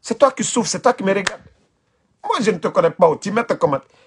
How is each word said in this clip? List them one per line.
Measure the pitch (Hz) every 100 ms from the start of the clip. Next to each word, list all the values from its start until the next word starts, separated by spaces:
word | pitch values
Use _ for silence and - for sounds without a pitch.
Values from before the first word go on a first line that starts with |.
C'est | - 226
toi | 277
qui | -
souffres, | 240 - 196
c'est | -
toi | 247
qui | 240
me | 190
regardes. | 196 185 - - _ _ _ _ _ _ _
Moi, | - 359
je | 214
ne | 175
te | 175
connais | 185 170
pas. | 160 170 147
Tu | -
mets | 208
tes | 233 170
commentaires. | 160 135 _ _